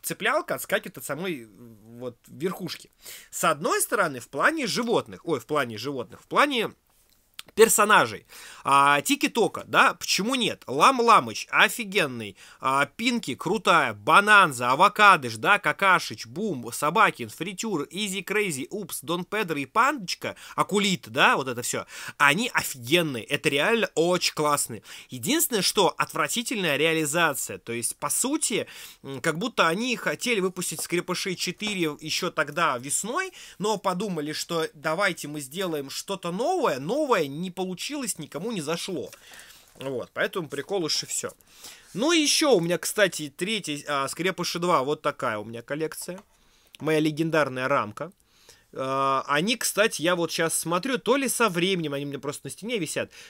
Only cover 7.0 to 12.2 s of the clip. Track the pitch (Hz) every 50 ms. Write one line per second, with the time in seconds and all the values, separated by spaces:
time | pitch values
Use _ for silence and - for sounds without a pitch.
7 | _ _ _ _ _ _ _ - - - - - 220 220 - - 208 208 - 180
8 | 139 113 104 90 - _ - - - - - - - 147 139 139 139 143 143 143
9 | 139 - 285 277 - 240 - 240 202 160 - - - - 117 175 240 247 - -
10 | - - - - 190 226 269 254 226 156 104 - - - 123 143 180 247 269 247
11 | 233 233 214 185 135 113 107 - - - - 147 190 214 - - 233 196 185 202
12 | 165 139 127 117